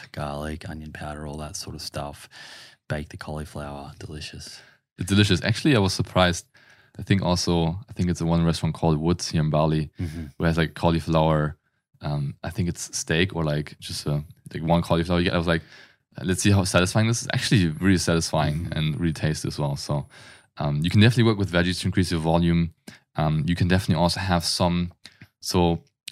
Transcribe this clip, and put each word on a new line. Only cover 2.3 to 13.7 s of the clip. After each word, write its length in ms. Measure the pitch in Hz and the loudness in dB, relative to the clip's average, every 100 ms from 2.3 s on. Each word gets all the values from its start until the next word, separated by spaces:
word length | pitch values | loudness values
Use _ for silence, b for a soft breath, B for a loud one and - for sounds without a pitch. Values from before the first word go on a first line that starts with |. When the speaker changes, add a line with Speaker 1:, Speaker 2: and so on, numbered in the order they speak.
| B B B B B - | B B B B B -8
Speaker 1:
Bake 200 | 76 76 | -8 -8
the 80 | - | -12
cauliflower. 760 | - 76 76 82 71 71 69 - | -8 -8 -8 -10 -10 -10 -14 -14
Delicious. 600 | - 76 - 78 - - b b _ - | -14 -12 -12 -14 -16 -18 b b _ -10
Speaker 2:
It's 100 | 87 | 2
delicious. 320 | 98 101 87 | 4 4 2
Actually, 320 | - - 160 123 | 0 0 4 4
I 40 | |
was 140 | 95 | 4
surprised. 520 | - - 90 90 87 - b b b b - | 0 0 4 4 2 -6 b b b b -8
I 40 | |
think 180 | 98 101 | 0 2
also, 580 | 85 87 - 87 80 92 - | 2 0 2 2 2 -2 -8
I 40 | |
think 160 | - 90 | -2 0
it's 100 | 82 | 0
the 60 | 82 | 2
one 180 | 85 | 2
restaurant 320 | 82 80 80 - | 2 2 -2 0
called 220 | 82 76 | 2 2
Woods 320 | 80 87 - | 2 0 0
here 100 | 82 | 0
in 80 | 78 | 2
Bali, 420 | 76 78 78 76 - | 2 2 2 -2 -6
Speaker 1:
Mm-hmm. 260 | 87 82 76 - | -6 -6 -10 -2
Speaker 2:
where 100 | 85 | 2
it 20 | |
has, 80 | 80 | 2
like, 160 | 78 | 0
cauliflower. 840 | - 85 82 80 80 78 78 76 - _ _ _ _ | 0 0 2 2 2 4 2 0 -4 _ _ _ _
Um, 340 | 76 73 71 - | -6 -4 -6 -8
I 60 | 80 | -8
think 180 | - 87 | -4 -4
it's 260 | - - - | -4 -8 -8
steak 380 | - 80 95 82 | -2 0 0 -2
or, 80 | |
like, 320 | 78 73 76 | -2 -2 -6